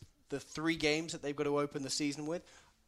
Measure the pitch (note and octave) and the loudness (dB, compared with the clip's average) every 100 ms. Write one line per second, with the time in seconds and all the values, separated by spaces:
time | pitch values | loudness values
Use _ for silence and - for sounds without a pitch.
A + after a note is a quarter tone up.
0 | - _ - C#3 - - D#3+ E3 D3+ D#3 | -12 _ -8 -8 -6 0 0 4 4 4
1 | E3 E3 C#3+ D3 C#3+ C#3+ C#3+ D3 C3+ - | 0 -4 -4 0 2 2 2 -2 -4 0
2 | D3 C#3+ D3+ F3 - - - _ | 0 0 -4 -4 -8 -20 -20 _